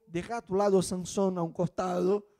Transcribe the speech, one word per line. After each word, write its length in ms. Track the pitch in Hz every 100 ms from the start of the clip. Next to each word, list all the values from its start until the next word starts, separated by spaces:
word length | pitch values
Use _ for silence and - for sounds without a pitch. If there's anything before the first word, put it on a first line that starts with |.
| _
dejar 380 | 170 175 233
a 20 | 160
tu 80 |
lado 300 | 190 208 190
Sansón 560 | 175 185 175 - 190 180
a 20 |
un 120 | 165
costado 720 | - 175 - 185 180 180 208 -